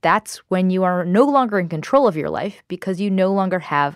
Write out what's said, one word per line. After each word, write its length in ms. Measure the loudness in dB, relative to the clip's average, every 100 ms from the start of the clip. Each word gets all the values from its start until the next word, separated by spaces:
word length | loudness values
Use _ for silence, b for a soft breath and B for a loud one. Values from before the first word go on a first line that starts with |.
that's 360 | 0 0 -2 -16 _
when 220 | 0 2
you 120 | 2
are 220 | 0 0
no 180 | 0 2
longer 380 | 4 4 0 -2
in 80 | -2
control 400 | -6 0 2 2
of 80 | 0
your 140 | -4
life, 340 | -4 -6 -8 _
because 340 | -10 -6 -4
you 120 | -2
no 200 | 0 2
longer 280 | 2 0 -2
have 340 | -2 0 0